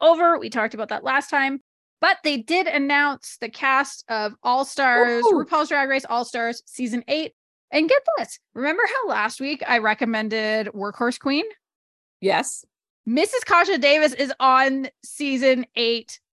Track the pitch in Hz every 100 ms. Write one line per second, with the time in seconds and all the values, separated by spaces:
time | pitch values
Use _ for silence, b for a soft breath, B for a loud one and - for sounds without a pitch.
0 | 320 330 339 330 220 233 214 220 214 214
1 | 269 269 - 294 269 277 _ _ _ -
2 | 330 370 302 285 220 349 359 285 277 285
3 | 285 269 - - 233 - 277 269 277 -
4 | - 220 208 - 247 254 269 - 269 240
5 | 240 240 320 339 285 311 294 285 269 269
6 | 269 233 247 247 233 240 _ - 247 240
7 | - 302 311 _ _ _ - 302 311 539
8 | 587 622 - - _ 220 277 349 466 523
9 | 415 214 214 - 269 302 - 247 214 214
10 | 233 220 214 220 214 220 208 208 202 -
11 | 240 - 269 285 440 427 _ _ _ _
12 | _ - 190 165 175 - - _ _ _
13 | - 254 392 508 - 349 349 330 277 302
14 | 302 254 269 - 262 262 269 269 262 _
15 | - - 285 262 269 254 254 - 233 233
16 | - - _